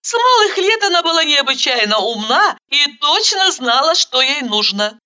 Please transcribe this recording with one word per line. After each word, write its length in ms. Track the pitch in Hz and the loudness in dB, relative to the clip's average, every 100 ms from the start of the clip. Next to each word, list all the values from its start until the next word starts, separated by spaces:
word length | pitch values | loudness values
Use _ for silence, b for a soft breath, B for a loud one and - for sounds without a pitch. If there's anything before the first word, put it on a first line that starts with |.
С 100 | - | -4
малых 460 | 480 494 494 415 392 | 0 2 2 2 0
лет 260 | 381 453 | 0 0
она 180 | 403 349 | 0 0
была 220 | 330 330 | 0 0
необычайно 760 | 311 294 269 262 277 240 208 214 | 2 0 0 -2 -2 0 0 0
умна 580 | 202 226 220 285 415 - _ | 0 -4 -2 2 2 -2 _
и 280 | 285 285 226 | -2 -2 -2
точно 520 | 294 370 427 392 381 | -2 0 0 0 0
знала, 440 | - 247 247 311 | 0 0 2 2
что 260 | 349 - 254 | 0 0 0
ей 220 | 262 294 | 0 0
нужно. 560 | 247 208 214 202 208 220 | -2 -2 -2 -2 -4 -6